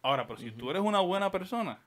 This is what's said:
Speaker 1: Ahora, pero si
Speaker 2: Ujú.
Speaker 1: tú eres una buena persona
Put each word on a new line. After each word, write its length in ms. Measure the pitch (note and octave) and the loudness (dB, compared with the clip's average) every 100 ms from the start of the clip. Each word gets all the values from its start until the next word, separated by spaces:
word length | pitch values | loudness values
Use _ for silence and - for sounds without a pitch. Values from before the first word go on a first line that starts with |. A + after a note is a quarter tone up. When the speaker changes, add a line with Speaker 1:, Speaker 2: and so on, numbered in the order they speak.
Speaker 1:
Ahora, 240 | B2+ C3+ A#2+ | 2 0 0
pero 140 | A2 | -8
si 80 | A#2 | -10
Speaker 2:
Ujú. 100 | A2 | -8
Speaker 1:
tú 120 | B2 | -2
eres 120 | F3 | 0
una 160 | G#3 G#3 | 4 4
buena 320 | F3+ G3 G3 | 4 2 0
persona 480 | F#3+ F#3 A#3 F#3+ G#2+ | 0 -2 -4 -4 -6